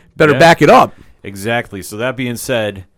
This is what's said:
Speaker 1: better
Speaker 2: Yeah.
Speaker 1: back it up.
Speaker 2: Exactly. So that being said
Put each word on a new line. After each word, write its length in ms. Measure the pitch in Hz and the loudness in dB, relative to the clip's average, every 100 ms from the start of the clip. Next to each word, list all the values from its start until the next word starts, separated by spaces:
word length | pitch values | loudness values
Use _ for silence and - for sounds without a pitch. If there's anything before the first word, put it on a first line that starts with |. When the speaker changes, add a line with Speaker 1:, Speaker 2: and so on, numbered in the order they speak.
| _ - | _ 0
Speaker 1:
better 180 | 156 | 2
Speaker 2:
Yeah. 60 | 139 | 4
Speaker 1:
back 220 | 165 165 | 4 4
it 80 | 151 | 6
up. 240 | 247 - - - _ | 4 4 -4 -20 _
Speaker 2:
Exactly. 580 | - 98 101 117 117 98 | -16 -10 -6 -6 -6 -14
So 160 | 90 104 | -14 -8
that 180 | 123 123 | -8 -6
being 220 | 123 117 | -8 -8
said 480 | - 123 107 98 92 | -6 -4 -4 -8 -18